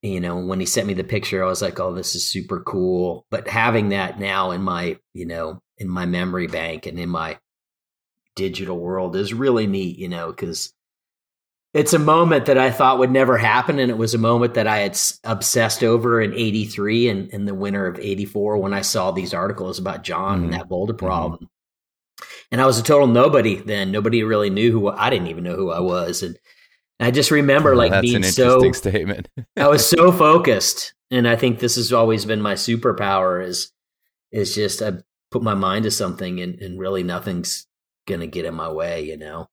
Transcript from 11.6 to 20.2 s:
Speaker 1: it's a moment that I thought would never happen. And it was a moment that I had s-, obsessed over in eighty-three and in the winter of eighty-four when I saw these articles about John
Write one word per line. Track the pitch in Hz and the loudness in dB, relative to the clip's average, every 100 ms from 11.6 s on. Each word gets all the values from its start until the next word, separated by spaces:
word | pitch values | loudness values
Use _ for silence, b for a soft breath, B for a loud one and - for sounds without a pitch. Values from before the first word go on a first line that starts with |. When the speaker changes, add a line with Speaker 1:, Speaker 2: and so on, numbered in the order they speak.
| _ | _
Speaker 1:
it's | 151 151 | 0 2
a | 165 | 2
moment | 151 160 170 151 123 | 4 4 6 4 4
that | 131 | 4
I | 127 | 4
thought | 117 131 131 | 4 2 4
would | 127 | 4
never | 131 131 120 | 4 4 4
happen. | 113 117 127 143 | 4 2 2 0
And | 127 | 0
it | 110 | 0
was | 113 | -2
a | 117 | 2
moment | 113 120 120 | 2 2 2
that | 117 107 | 0 0
I | 107 | 0
had | 101 | -2
s-, | 87 - - | -2 -4 -4
obsessed | 110 110 - - 113 - | -8 -4 -2 0 0 0
over | 117 117 120 117 | 2 2 2 0
in | 104 | 0
eighty-three | - 110 107 104 - 101 113 120 | -2 -2 -2 -4 -4 0 2 2
and | 98 95 | 0 -6
in | 101 | -6
the | 101 | -6
winter | 98 101 101 95 | -4 -4 -2 -4
of | 87 | -6
eighty-four | 101 98 98 104 104 107 | -6 -6 -6 -4 -2 0
when | 98 | -2
I | 98 | -2
saw | 95 113 92 | -2 -2 -2
these | 92 90 | -4 -6
articles | 85 98 98 92 95 | -4 -4 -6 -8 -6
about | 95 85 | -8 -8
John | - 85 | -8 -6